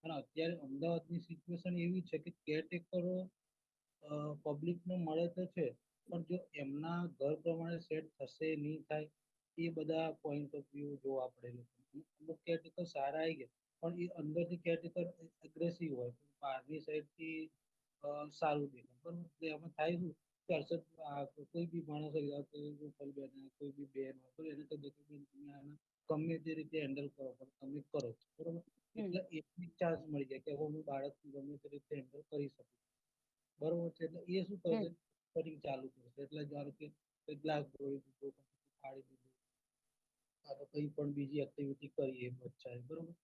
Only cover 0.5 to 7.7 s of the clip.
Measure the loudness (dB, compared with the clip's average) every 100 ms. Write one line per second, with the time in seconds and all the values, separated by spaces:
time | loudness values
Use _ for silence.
0.5 | 2 -2 0 4 4 2 -2 -2 -10 -4
1.5 | -2 2 4 4 4 2 -2 -2 -10 0
2.5 | 2 2 -2 0 2 4 2 0 _ _
3.5 | _ _ _ _ _ -4 -2 0 0 0
4.5 | 2 2 0 0 2 4 4 4 2 -2
5.5 | 2 2 2 _ _ -6 -4 0 -2 -2
6.5 | -6 -4 -2 0 0 0 2 2 4 2
7.5 | 2 2